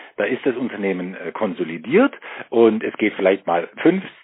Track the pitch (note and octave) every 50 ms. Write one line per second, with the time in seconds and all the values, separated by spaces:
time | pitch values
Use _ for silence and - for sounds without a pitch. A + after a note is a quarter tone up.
0 | - - _ - G#2 G#2 G2 - - C#3+ A#2 B2+ B2+ A2 G2+ G#2 G2+ G2 F#2 F2+
1 | F2+ F#2 F#2 - F2 E2 - - A2 F#2+ E2 F2 E2+ D#2 E2 D#2+ D#2 A2+ D#3 A3
2 | C4+ C#4+ - - - - - - - - - A#2 A#2 A2 G#2+ A2+ - G#2+ - -
3 | A2 G2+ - - F#2+ F#2 G2 G2 - E2+ E2+ F2 - - - - - D#3+ F#3 F#3+
4 | F3+ - - _